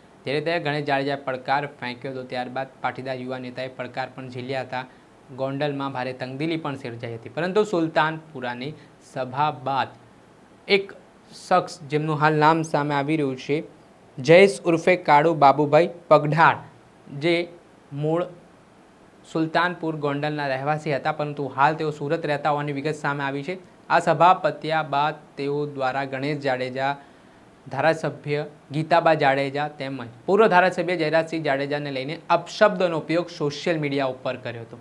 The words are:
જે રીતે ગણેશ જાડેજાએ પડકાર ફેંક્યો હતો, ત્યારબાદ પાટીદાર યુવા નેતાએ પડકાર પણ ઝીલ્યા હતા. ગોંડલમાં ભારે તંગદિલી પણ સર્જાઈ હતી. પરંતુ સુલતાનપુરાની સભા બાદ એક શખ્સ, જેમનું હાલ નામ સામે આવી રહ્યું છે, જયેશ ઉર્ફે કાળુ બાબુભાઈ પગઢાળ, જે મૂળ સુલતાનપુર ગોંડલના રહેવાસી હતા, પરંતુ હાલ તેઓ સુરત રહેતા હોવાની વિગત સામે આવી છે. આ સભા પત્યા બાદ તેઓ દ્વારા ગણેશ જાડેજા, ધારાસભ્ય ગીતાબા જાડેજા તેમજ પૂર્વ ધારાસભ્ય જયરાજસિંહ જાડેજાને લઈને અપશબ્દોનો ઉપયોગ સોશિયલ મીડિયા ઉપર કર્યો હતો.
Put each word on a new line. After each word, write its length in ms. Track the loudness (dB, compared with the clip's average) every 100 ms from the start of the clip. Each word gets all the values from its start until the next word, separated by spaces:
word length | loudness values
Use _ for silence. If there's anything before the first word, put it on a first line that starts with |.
| -20 -14 -6
જે 80 |
રીતે 260 | -4 -2 -2
ગણેશ 260 | -2 -4 -2
જાડેજાએ 300 | -2 -2 -4
પડકાર 500 | -6 -6 -2 -2 -2
ફેંક્યો 460 | -8 -10 -10 -10
હતો, 120 | -12
ત્યારબાદ 440 | -8 -8 -8 -8 -10 -8
પાટીદાર 340 | -8 -6 -8 -8
યુવા 220 | -8 -10
નેતાએ 300 | -10 -10 -10
પડકાર 400 | -10 -10 -8 -8 -10
પણ 140 | -12
ઝીલ્યા 320 | -10 -6 -6
હતા. 240 | -6 -8 -10 -16 -20 _ -18 -8
ગોંડલમાં 580 | -6 -2 -4 -4 -6
ભારે 200 | -6 -6
તંગદિલી 440 | -8 -10 -6 -4 -4
પણ 180 | -6 -8
સર્જાઈ 380 | -10 -10 -10
હતી. 160 | -12 -10
પરંતુ 340 | -6 -2 0
સુલતાનપુરાની 1120 | 0 0 0 0 0 -2 -12 -10 -8 -8 -10 -12 -18 -20 -12
સભા 380 | -8 -6 -2 -2
બાદ 360 | -2 -4 -2 -2 -6 -20 -20 -20 _ -20 _ 2
એક 260 | 2 2 -12 -20 _ -20 -12 0
શખ્સ, 340 | 0 0 -6
જેમનું 380 | -4 -2 0 2
હાલ 140 | 2
નામ 280 | 6 6 4
સામે 340 | 2 -2 0 -2
આવી 200 | 0 0
રહ્યું 220 | -2 -4
છે, 260 | -4 -4 -4 -14 -20 _ -20 -2
જયેશ 400 | 6 10 8 6 0
ઉર્ફે 300 | 2 2 2
કાળુ 380 | 6 6 6
બાબુભાઈ 560 | 6 6 6 4 4 4 0 4
પગઢાળ, 480 | 4 6 4 4 4 -4 -20 -20 _ -18 -4
જે 280 | 0 0 -2 -10 -20 -20 -14
મૂળ 320 | -6 -2 -2 -4 -10 -20 -20 _ -20 -20 _ -20 _ -8
સુલતાનપુર 600 | -4 0 0 0 -2 -6 -4
ગોંડલના 520 | -4 -2 -4 -4 -4
રહેવાસી 480 | -2 -2 -2 -2 -2
હતા, 160 | -2
પરંતુ 360 | -4 -4 -6 -6
હાલ 280 | 2 2 2
તેઓ 160 | -4
સુરત 340 | -4 -4 -4 -2
રહેતા 240 | -2 -2
હોવાની 220 | -2 -4
વિગત 240 | -4 -6 -4
સામે 280 | -4 -4
આવી 200 | -4 -6
છે. 140 | -8 -10 -14 -16 0
આ 100 | 2
સભા 340 | 4 4 6
પત્યા 500 | 6 2 -4 -4 -4
બાદ 320 | -2 -2 -2 -4 -12 -8
તેઓ 280 | -4 -4 -4
દ્વારા 400 | -4 -2 -2 -4
ગણેશ 320 | -4 -4 -2
જાડેજા, 580 | -2 -2 -2 -2 -2 -4 -10 -20 -20 -20 -20 -20 -10
ધારાસભ્ય 800 | 0 2 2 -2 -6 -4 -4 -6 -12 -8
ગીતાબા 420 | -6 2 4 4
જાડેજા 540 | 4 4 4 0 -4 -6
તેમજ 400 | -6 -10 -10 -12 -10 0
પૂર્વ 220 | 4 6
ધારાસભ્ય 480 | 6 4 2 -2 0
જયરાજસિંહ 480 | 2 2 0 -2
જાડેજાને 480 | -2 -2 -2 -4 -4
લઈને 280 | -6 -8 -8 0
અપશબ્દોનો 680 | 0 0 2 2 4 0 -2
ઉપયોગ 320 | -2 -2 -2
સોશિયલ 500 | -4 -6 -4 -2 -2
મીડિયા 260 | -2 -2 -2
ઉપર 300 | -4 -6 -6
કર્યો 260 | -8 -12
હતો. 160 | -14 -18